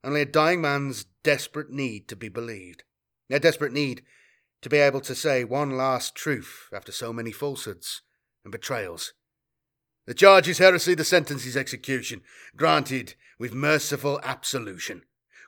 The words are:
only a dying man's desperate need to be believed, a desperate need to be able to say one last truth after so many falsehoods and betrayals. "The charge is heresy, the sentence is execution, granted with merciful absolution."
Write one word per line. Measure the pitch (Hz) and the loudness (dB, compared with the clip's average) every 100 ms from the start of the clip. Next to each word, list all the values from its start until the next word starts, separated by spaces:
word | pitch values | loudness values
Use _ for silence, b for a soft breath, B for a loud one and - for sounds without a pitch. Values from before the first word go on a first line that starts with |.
only | 131 147 | -4 -2
a | 139 | 2
dying | 156 156 175 | 4 4 4
man's | 151 143 139 123 - _ | 2 0 -2 -6 -12 _
desperate | - 143 - 147 147 | 2 2 0 -10 -10
need | 135 131 107 - | -6 -6 -6 -12
to | 101 | -12
be | 110 | -10
believed, | 98 117 107 90 87 _ _ _ _ - | -8 -10 -10 -16 -20 _ _ _ _ -2
a | 139 | 2
desperate | 160 - 147 | 4 2 0
need | 131 139 123 b b b b b _ | 0 -2 -4 b b b b b _
to | - | 0
be | 147 | 4
able | 143 135 | 6 4
to | - 123 | -2 -4
say | 156 131 | 0 0
one | 117 131 147 | 0 -2 -2
last | 131 131 127 - | -2 -2 -2 -4
truth | - 151 131 82 - - | -6 -4 -4 -6 -18 -16
after | 101 - | -14 -12
so | - 117 | -10 -8
many | 117 117 | -8 -8
falsehoods | 101 143 131 - 87 - - - _ _ _ | -6 -6 -6 -8 -10 -10 -12 -14 _ _ _
and | 101 | -14
betrayals. | 110 - 123 95 85 - - _ _ _ _ _ _ _ _ - | -12 -6 -6 -6 -8 -12 -14 _ _ _ _ _ _ _ _ -12
"The | |
charge | - 196 190 147 | 6 8 8 6
is | 165 | 6
heresy, | 185 180 185 | 6 6 4
the | 170 | 0
sentence | 151 180 - 139 127 | 2 2 2 -4 -6
is | 127 | -6
execution, | 131 127 - 131 - 107 B B B 147 | -6 -8 -6 -6 -6 -12 B B B 0
granted | 160 156 127 131 - - b b | 2 4 2 -4 -6 -14 b b
with | 120 117 | -8 -2
merciful | 147 151 151 143 143 139 | 2 2 0 -2 -2 -2
absolution." | - 131 - 135 107 90 - 92 - _ _ B | -4 -6 -4 -4 -6 -10 -10 -12 -16 _ _ B